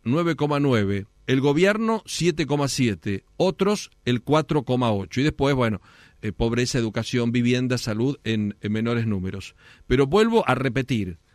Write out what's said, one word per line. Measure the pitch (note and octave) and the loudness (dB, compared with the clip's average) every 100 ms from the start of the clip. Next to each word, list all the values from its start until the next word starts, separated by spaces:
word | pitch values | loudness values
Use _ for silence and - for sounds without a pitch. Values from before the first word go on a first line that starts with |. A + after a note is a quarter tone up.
nueve | A#2 C#3+ E3+ D3+ | -2 0 0 0
coma | D3 C#3+ | 0 0
nueve. | C#3+ A#2+ G2 G2+ G2 _ - | 2 2 2 -2 -6 _ -2
El | C3+ | 2
gobierno, | C#3 C#3+ F#3+ G#3+ A3 A3 - | 2 4 2 2 0 -2 -4
siete | - E3 D#3+ C#3 | -2 0 0 -2
coma | D3 C#3 | 0 -2
siete. | - B2 F#2+ G#2+ G2 - - | 0 0 0 -4 -6 -6 -2
Otros, | F3+ - G3 G#3 - _ - | 0 0 0 0 -4 _ -4
el | B2 | -2
cuatro | - D3+ D3 D3 | 2 0 2 -2
coma | A#2+ B2+ A#2+ | 0 0 0
ocho. | G2+ F#2 - | 0 -2 -2
Y | |
después, | D3 - C#3 C3+ | -2 0 0 2
bueno, | A#2 G2+ - - - _ | 0 -2 -8 -20 -20 _
eh, | G#2+ | -8
pobreza, | - A#2 A#2 B2 C3 | -2 -2 0 0 0
educación, | A2+ A#2 A2+ B2 A#2 | -2 -2 -4 -2 0
vivienda, | B2 A#2+ B2 B2+ B2 | 0 2 0 0 -2
salud | - G#2+ B2+ C#3 | -4 -2 -2 -2
en, | A2 A2 G#2 - | -4 -2 -2 -4
en | G#2 | -4
menores | A2 A2+ A#2+ A2+ | -2 -2 -2 -2
números. | G2 F#2 G2 - - - - - | -2 -4 -8 -12 -20 -20 -12 0
Pero | B2+ C#3 | 2 4
vuelvo | G3 A3+ A3+ - | 4 4 2 2
a | B2 | 0
repetir, | B2+ A#2+ C3 A#2 F#2 E2+ _ | 0 -2 -2 -2 -4 -8 _